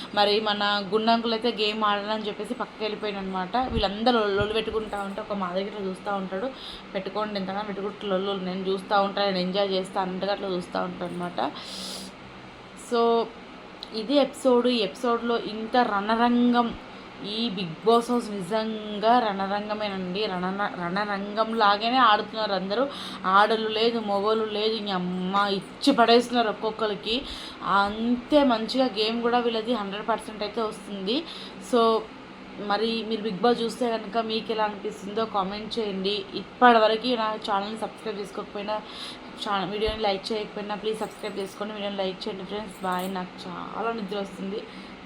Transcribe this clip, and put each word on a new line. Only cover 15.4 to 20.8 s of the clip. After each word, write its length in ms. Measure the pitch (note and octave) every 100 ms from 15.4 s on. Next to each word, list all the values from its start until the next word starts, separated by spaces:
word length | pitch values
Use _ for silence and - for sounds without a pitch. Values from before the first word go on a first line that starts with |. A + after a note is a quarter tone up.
| - G#3+ A3 B3+
రణరంగం, 1000 | A#3+ G#3 G3+ A3+ A#3+ A#3+ A#3+ A#3+ A#3 - - - - - F#3+
ఈ 240 | G#3+ A#3
Bigg 400 | F#3 F3+ D#3+ G3+
Boss 220 | A#3 A#3
హౌస్ 200 | A#3+ G#3
నిజంగా 880 | G#3 E3+ A3 A3 A3 G#3+ G#3 G#3+ B3
రణరంగమేనండి. 1040 | A3+ G3 G3 G3+ G#3 G#3+ G#3+ F#3+ F#3 F#3 G#3+
రణ-, 480 | F#3 F3+ G3 G3+
రణరంగం 760 | -